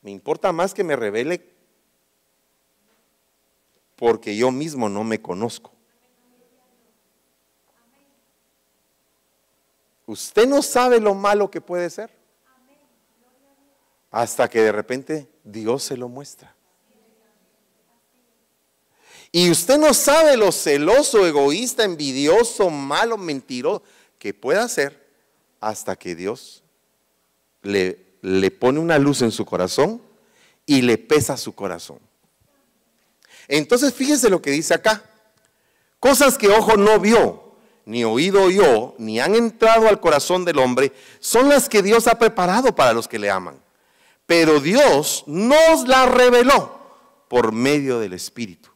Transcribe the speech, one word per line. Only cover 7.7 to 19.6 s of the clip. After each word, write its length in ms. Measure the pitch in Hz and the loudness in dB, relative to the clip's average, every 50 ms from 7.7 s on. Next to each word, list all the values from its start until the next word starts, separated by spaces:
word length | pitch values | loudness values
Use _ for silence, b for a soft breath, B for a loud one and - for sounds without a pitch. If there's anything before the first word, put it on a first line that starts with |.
| _ _ 233 233 254 277 285 285 285 _ _ _ _ _ _ _ _ _ _ _ _ _ _ _ _ _ _ _ _ _ _ _ _ _ _ _ _ _ _ _ _ _ _ _ _ _ _ | _ _ _ _ _ _ _ _ _ _ _ _ _ _ _ _ _ _ _ _ _ _ _ _ _ _ _ _ _ _ _ _ _ _ _ _ _ _ _ _ _ _ _ _ _ _ _
Usted 420 | - 208 - - - - 208 226 | -18 -16 -14 -14 -4 0 0 2
no 140 | 262 277 277 | 2 2 -2
sabe 400 | - - - 247 247 254 247 233 | -2 -2 -2 0 2 2 2 2
lo 120 | 214 214 196 | 2 0 -2
malo 380 | 196 196 202 208 208 202 190 | -2 -2 -2 0 0 -2 -4
que 80 | - - | -6 -12
puede 300 | _ - 180 180 175 170 | _ -8 -8 -8 -8 -8
ser 200 | - - 214 233 _ _ _ _ _ _ _ _ _ _ _ 254 285 294 294 _ _ _ _ _ _ 226 233 247 247 _ _ _ _ _ _ _ _ _ _ _ _ _ _ _ | -10 -14 -18 -18 _ _ _ _ _ _ _ _ _ _ _ _ _ _ _ _ _ _ _ _ _ _ _ _ _ _ _ _ _ _ _ _ _ _ _ _ _ _ _ _
hasta 400 | - 107 120 117 - - 127 117 | -6 -6 -6 -6 -4 -4 -4 -2
que 120 | - 113 | 0 0
de 100 | 110 110 | 0 0
repente 580 | 104 104 104 - 127 135 135 - 156 156 143 _ _ _ _ | 0 -2 -6 -8 -10 -12 -8 -10 -12 -12 -12 _ _ _ _
Dios 400 | 113 101 113 107 110 123 139 - | -20 -16 -10 -6 -6 -6 -6 -6
se 140 | - 139 | -10 -10
lo 100 | 123 123 | -12 -12
muestra. 480 | 120 123 131 143 - - _ _ _ _ _ _ _ _ _ _ _ _ _ _ _ _ _ _ _ _ _ _ _ _ _ _ _ _ _ _ _ 240 240 _ _ _ _ _ _ _ _ _ _ _ _ _ _ _ _ _ _ b b b b b b b b - | -14 -16 -18 -20 -20 -20 _ _ _ _ _ _ _ _ _ _ _ _ _ _ _ _ _ _ _ _ _ _ _ _ _ _ _ _ _ _ _ _ _ _ _ _ _ _ _ _ _ _ _ _ _ _ _ _ _ _ _ b b b b b b b b -2
Y 180 | 170 175 175 | 0 2 2
usted 260 | 165 156 | 2 0